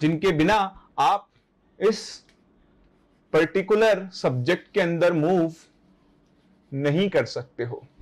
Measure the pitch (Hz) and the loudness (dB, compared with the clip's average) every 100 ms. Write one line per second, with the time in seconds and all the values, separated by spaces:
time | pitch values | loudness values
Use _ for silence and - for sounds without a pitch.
0 | 156 160 190 156 160 214 190 - _ - | -2 0 0 2 2 2 0 -8 _ -2
1 | 143 202 - _ _ _ _ - 196 220 | 0 0 -4 _ _ _ _ -2 0 0
2 | - - _ _ _ _ _ _ _ _ | -6 -18 _ _ _ _ _ _ _ _
3 | _ _ _ 156 165 190 190 214 220 196 | _ _ _ 0 2 0 0 2 4 2
4 | 190 - 175 127 123 180 - 202 175 170 | -2 -4 -4 -2 -2 -4 -2 -2 -2 2
5 | 175 170 151 185 165 160 - _ _ _ | 2 2 0 2 0 -4 -20 _ _ _
6 | _ _ _ _ _ _ - 139 143 151 | _ _ _ _ _ _ -12 -4 -2 0
7 | 202 160 120 - 123 - 120 127 - - | 0 0 -2 -6 -12 -10 -8 -10 -16 -20